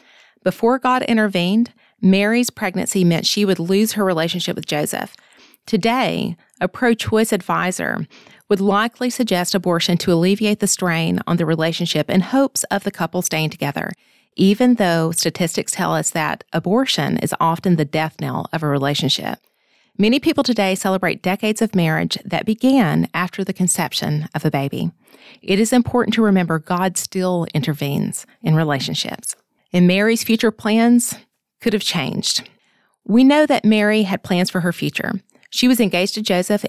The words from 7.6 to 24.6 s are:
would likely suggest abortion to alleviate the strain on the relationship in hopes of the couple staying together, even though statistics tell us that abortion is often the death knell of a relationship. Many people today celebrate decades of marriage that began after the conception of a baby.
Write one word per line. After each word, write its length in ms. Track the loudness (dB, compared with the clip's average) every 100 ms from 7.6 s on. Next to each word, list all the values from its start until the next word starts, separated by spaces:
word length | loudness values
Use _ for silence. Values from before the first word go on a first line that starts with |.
| -2 -4 -4 -4 -8 -14 -20 -12 -4
would 120 | 0
likely 500 | 2 2 0 -2 -4
suggest 440 | -2 0 0 0
abortion 420 | -2 0 0 0 0
to 160 | 2
alleviate 460 | 2 2 2 0 0
the 80 | -2
strain 540 | -2 -2 -2 -2 -2
on 120 | -2 -2
the 100 | 0
relationship 640 | 0 0 -2 -2 -2 0
in 100 | 0
hopes 440 | 2 2 0 -2
of 180 | -4 -4
the 80 | -4
couple 320 | -6 -4 -4
staying 260 | -4 -2 -2
together, 440 | -4 -6 -4 -6 -10 _ _ _
even 400 | 2 2 4 4
though 380 | 4 2 2 0
statistics 580 | -2 -4 -2 -4 -4 -6
tell 240 | -4 -2
us 160 | -2 -2
that 320 | -4 -4 -6 -8
abortion 640 | -6 -2 0 0 -2 -2 -2
is 140 | -4 -2
often 380 | -2 0 0 0
the 80 |
death 360 | 0 -2 -4 -6
knell 280 | -8 -6 -6
of 120 | -4
a 20 | -2
relationship. 720 | -2 -2 -2 -2 -2 -6 -10 _ _ _ _ _ 0
Many 220 | 2 2
people 240 | 0 0
today 320 | 0 0 0
celebrate 480 | 0 -2 0 -2 -2
decades 400 | -4 -2 -2 -2
of 140 | 0 0
marriage 420 | 0 0 -2 -6
that 220 | -6 -4 -2
began 600 | 0 2 4 2 2 0
after 300 | -2 -4 -6
the 80 | -6
conception 760 | -2 -2 0 -2 -4 -4 -4 -4
of 100 | -4
a 60 | -2
baby. 400 | -2